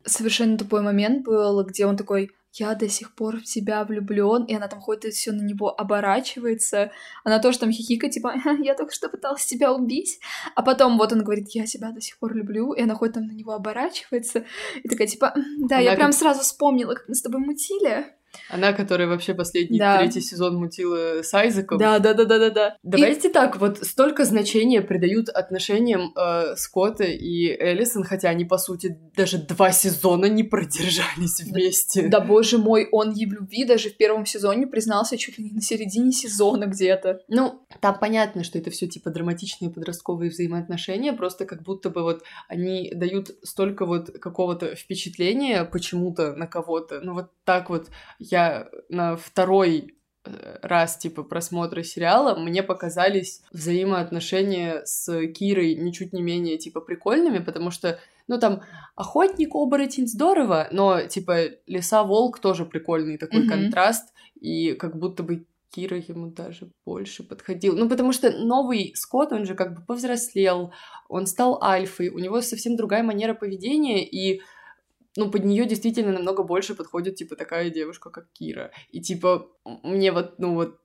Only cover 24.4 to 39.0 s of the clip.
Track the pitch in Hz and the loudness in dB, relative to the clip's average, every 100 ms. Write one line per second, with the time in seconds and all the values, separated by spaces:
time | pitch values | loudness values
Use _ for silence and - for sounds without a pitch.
24.4 | 202 220 233 226 190 180 175 220 226 190 | 2 2 4 4 2 2 2 2 0 -2
25.4 | 185 185 196 208 240 190 170 - 175 170 | -2 -4 0 2 4 2 0 -2 0 0
26.4 | 156 - - 185 208 220 185 - 170 170 | -2 -4 -4 0 0 0 -2 -2 -4 0
27.4 | 170 - 175 180 240 214 170 190 180 170 | 0 0 0 0 0 -2 -4 -2 0 0
28.4 | 175 185 - 175 185 160 - - 185 185 | 0 0 -2 -6 -8 -8 -6 0 0 0
29.4 | 147 170 185 185 190 151 190 175 196 214 | -2 4 4 4 2 2 2 4 4 2
30.4 | 220 - 156 - 175 175 175 165 175 - | 2 0 -2 -2 0 0 -2 -2 -4 -4
31.4 | 180 185 185 175 - 196 175 208 180 214 | -4 0 2 2 0 0 4 4 6 6
32.4 | 226 233 214 220 - 214 220 214 202 202 | 6 4 4 4 4 2 2 -2 -4 -6
33.4 | 190 220 247 226 214 - 214 220 208 214 | -6 0 4 4 2 2 4 4 -2 -2
34.4 | 202 220 269 220 220 208 233 254 - - | 0 2 0 0 0 0 0 -4 -6 -10
35.4 | 214 214 - 226 196 214 254 254 226 202 | -8 -6 -4 -4 -2 2 2 2 0 2
36.4 | 202 214 202 190 185 190 185 185 - 233 | 4 4 0 2 2 2 0 -4 0 2
37.4 | 262 - _ - 202 196 214 220 208 180 | 2 -2 _ -2 0 2 2 2 0 -2
38.4 | 170 170 - - 175 - | -6 -6 -8 -6 -8 -8